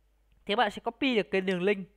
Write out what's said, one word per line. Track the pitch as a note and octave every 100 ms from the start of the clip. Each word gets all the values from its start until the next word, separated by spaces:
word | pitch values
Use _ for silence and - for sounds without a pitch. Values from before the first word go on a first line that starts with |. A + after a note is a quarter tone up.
| _ _ _ _ -
Thì | G#3+
các |
bạn | G#3+
sẽ | G3+
copy | - - C#4 A#3
được | F3+
cái | F#3+
đường | F#3+ F3+
link | F#3+ G3+ F#3